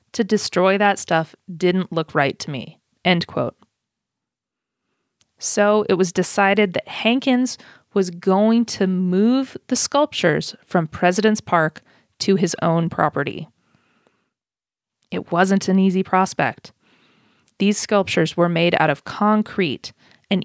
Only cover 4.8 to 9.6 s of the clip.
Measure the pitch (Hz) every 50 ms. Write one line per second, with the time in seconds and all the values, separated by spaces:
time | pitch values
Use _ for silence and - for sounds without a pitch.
4.8 | _ _ _ _ _ _ _ _ _ _ _ - - - - - 208 208 208 214
5.8 | 208 - 196 170 190 175 - 190 185 - - - 196 196 196 196 208 196 170 -
6.8 | - - - - - 220 233 269 - 277 254 247 254 247 - - - - - -
7.8 | _ _ - 208 190 180 170 175 - 190 190 196 208 220 226 233 240 220 - -
8.8 | 196 185 185 185 185 180 180 185 208 226 254 269 269 254 - -